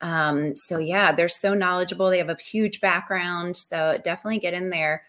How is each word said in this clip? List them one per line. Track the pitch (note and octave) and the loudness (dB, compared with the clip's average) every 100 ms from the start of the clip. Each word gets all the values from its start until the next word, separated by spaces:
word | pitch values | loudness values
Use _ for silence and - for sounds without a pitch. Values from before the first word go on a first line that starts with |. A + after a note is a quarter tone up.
Um, | E3+ E3 D3+ C#3+ D3 C#3 | -4 0 2 2 0 0
so | - E3 | 0 0
yeah, | D#3+ F#3+ F#3+ | 0 2 4
they're | D3 E3+ | 4 2
so | - G3+ | 2 2
knowledgeable. | G3+ F#3 F3+ F3+ F#3 F#3+ | 2 2 0 -2 0 2
They | F#3 | 2
have | D#3+ | 0
a | E3 | -4
huge | - A3 G#3+ G#3 | -4 -2 -2 0
background. | F#3+ F3 - F#3 F3 F3 F3 F3+ | 2 2 0 -4 -2 -4 -4 -4
So | - E3 D#3+ - | -4 0 0 0
definitely | F3 E3+ G#3+ A3 | -2 -4 -2 -2
get | F3 | -2
in | F3 F#3 | -2 -4
there. | E3+ D#3 D#3+ | -2 0 -2